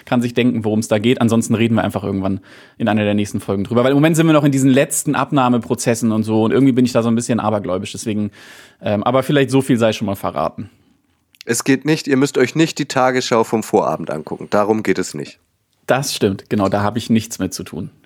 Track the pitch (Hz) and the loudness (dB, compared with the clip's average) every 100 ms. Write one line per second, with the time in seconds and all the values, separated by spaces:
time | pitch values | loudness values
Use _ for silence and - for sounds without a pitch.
0 | - 123 120 120 120 120 107 110 110 107 | -2 0 0 0 0 0 0 0 0 2
1 | 110 131 117 117 113 110 113 113 101 131 | 2 2 2 2 2 2 2 2 0 -2
2 | 101 98 95 95 - - - _ 113 107 | -4 -4 -2 -4 -8 -20 -20 _ -2 0
3 | 104 104 101 104 - 98 98 120 123 143 | 0 0 -2 -4 -4 -4 0 2 2 4
4 | 160 160 165 151 147 135 135 131 160 - | 2 4 4 4 4 2 4 4 2 -2
5 | - 139 127 147 123 123 - 117 - 117 | -2 -2 0 0 2 0 -2 -4 0 0
6 | 117 110 107 110 110 117 135 123 123 123 | 0 0 0 0 2 4 4 4 2 2
7 | 117 117 120 113 107 107 90 92 98 - | 2 0 0 -2 0 -2 -2 -6 -6 -10
8 | - 107 104 - - - - _ 110 104 | -6 -4 -6 -8 -20 -20 -20 _ -4 -2
9 | 120 131 131 147 127 135 127 120 113 107 | 2 0 2 0 2 2 2 2 2 0
10 | 101 98 95 85 78 - 104 _ _ _ | -4 -4 -4 -2 -4 -4 -14 _ _ _
11 | _ _ _ - - 117 - 135 147 156 | _ _ _ -20 -6 -4 0 0 0 -2
12 | - 131 139 - 127 156 160 - 147 135 | 0 0 0 0 0 2 -2 -2 -4 0
13 | 127 127 - 117 113 113 - 104 69 82 | 0 0 0 0 2 -2 0 0 0 -2
14 | 82 78 76 - 78 104 104 110 101 90 | -6 -8 -8 -12 -2 0 2 0 0 -2
15 | 90 73 69 - _ _ _ _ - 127 | -2 -8 -12 -14 _ _ _ _ -2 -2
16 | 139 - 110 98 - 107 98 101 104 113 | 0 -2 -2 -2 -4 -2 0 0 0 -4
17 | - 113 107 - 92 - 92 - 104 - | 0 0 0 -8 -8 -8 -12 -10 -12 -14